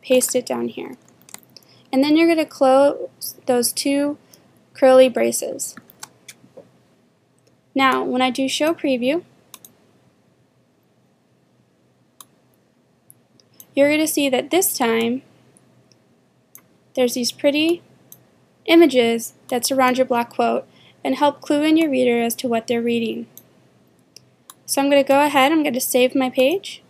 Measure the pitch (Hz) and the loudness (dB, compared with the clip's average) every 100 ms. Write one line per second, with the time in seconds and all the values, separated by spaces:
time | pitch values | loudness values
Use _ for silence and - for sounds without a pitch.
0 | - 254 247 254 240 240 240 - - 254 | 0 0 0 -4 -4 -6 -6 -10 -16 -18
1 | _ _ _ - _ - _ _ _ 262 | _ _ _ -20 _ -20 _ _ _ 0
2 | 285 311 330 320 302 - 269 262 285 - | 2 4 4 2 -2 0 4 4 4 0
3 | 262 _ - - - 247 240 - 285 277 | -12 _ -16 -12 -2 -2 -2 -4 -2 -2
4 | 285 294 _ _ _ _ _ - 262 262 | -2 -6 _ _ _ _ _ 2 6 8
5 | 262 233 233 233 - 269 - - _ _ | 6 4 -2 -2 -8 -10 -12 -14 _ _
6 | - _ - - _ - - _ _ _ | -20 _ -20 -20 _ -20 -20 _ _ _
7 | _ _ _ _ _ _ _ 262 269 262 | _ _ _ _ _ _ _ -2 0 0
8 | 269 247 254 247 269 - 302 330 302 254 | -4 -2 -2 -2 -4 -2 -2 -2 -4 -2
9 | 240 320 - _ _ - - _ _ _ | -2 -4 -6 _ _ -20 -20 _ _ _
10 | _ _ _ _ _ _ _ _ _ _ | _ _ _ _ _ _ _ _ _ _
11 | _ _ _ _ _ _ _ _ _ _ | _ _ _ _ _ _ _ _ _ _
12 | _ _ - _ _ _ _ _ _ _ | _ _ -20 _ _ _ _ _ _ _
13 | _ _ _ _ _ _ - - 285 302 | _ _ _ _ _ _ -10 0 2 2
14 | 311 - 277 254 285 330 381 - 240 226 | -2 -2 -2 -2 -2 -2 -2 -2 0 0
15 | 233 254 - _ _ _ _ _ _ _ | -2 -4 -10 _ _ _ _ _ _ _
16 | _ _ _ _ _ - _ _ _ - | _ _ _ _ _ -20 _ _ _ -2
17 | 247 254 233 - 285 285 320 339 _ _ | -2 -2 -6 -2 0 0 0 -2 _ _
18 | _ _ _ _ _ _ - 330 330 254 | _ _ _ _ _ _ 2 4 6 4
19 | 233 233 - _ - 254 - 269 254 254 | 0 -2 -6 _ -8 -6 -2 0 0 0
20 | 254 240 233 - 233 233 - _ _ _ | 0 -2 -4 -4 -2 -2 -8 _ _ _
21 | 277 262 294 285 - 294 302 311 320 262 | -8 0 0 -2 -4 -2 2 2 0 0
22 | 254 240 233 233 254 226 226 233 233 233 | 0 0 -2 -6 -4 -6 -4 -4 -2 -4
23 | 226 226 233 - _ _ _ _ _ _ | -4 -8 -12 -20 _ _ _ _ _ _
24 | _ - _ _ _ - - - 277 285 | _ -20 _ _ _ -20 -8 -4 2 2
25 | 277 277 294 285 262 320 294 247 - 254 | 2 2 2 2 2 2 0 -4 -2 0
26 | 254 269 254 254 262 381 - - | 0 0 -2 0 0 0 -6 -20